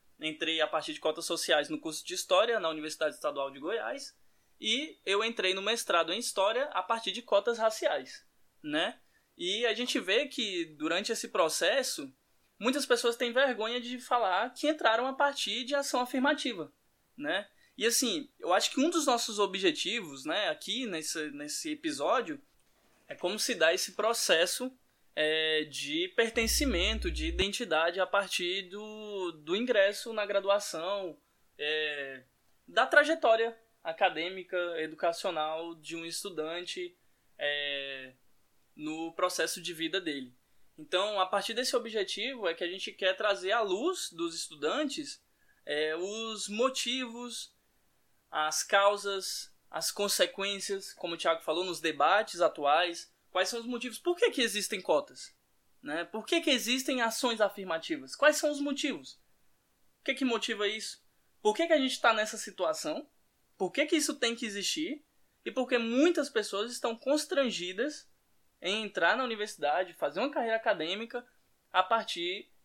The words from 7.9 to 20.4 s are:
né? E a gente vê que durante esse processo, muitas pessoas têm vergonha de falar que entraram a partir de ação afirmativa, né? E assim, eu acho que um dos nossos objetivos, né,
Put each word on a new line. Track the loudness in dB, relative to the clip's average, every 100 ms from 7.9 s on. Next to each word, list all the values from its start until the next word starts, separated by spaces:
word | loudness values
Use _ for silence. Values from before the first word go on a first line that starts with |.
| 0 -4 -16 _ _ _ _
né? | -4 0 0 -4 _ _ _ -6
E | -2 0 0
a |
gente | 0 0 0
vê | 2 2 2
que | -4 -4 -2 -4 -2
durante | 0 0 0
esse | -4 -2
processo, | 4 4 4 2 2 0 -4 -10 -14 _ _ _ -2
muitas | 0 0 2
pessoas | 2 2 0
têm | 0
vergonha | 2 2 2 -2 -2
de | -6 -8
falar | 0 2 4 2 0
que | 0 0
entraram | 4 4 4 2
a |
partir | 2 2 2 -4 -4
de | -2
ação | -2 0 -2
afirmativa, | 0 2 2 2 0 -4 -10 _ _ _ _ -8
né? | -2 -2 -4 _ _ 0
E | 2
assim, | 4 2 0 -6 -6
eu | 2
acho | 4 4
que | 2
um | 4
dos | 4 2
nossos | 2 0 0
objetivos, | 0 4 2 2 -2 -4 -6 -10 -2
né, | 0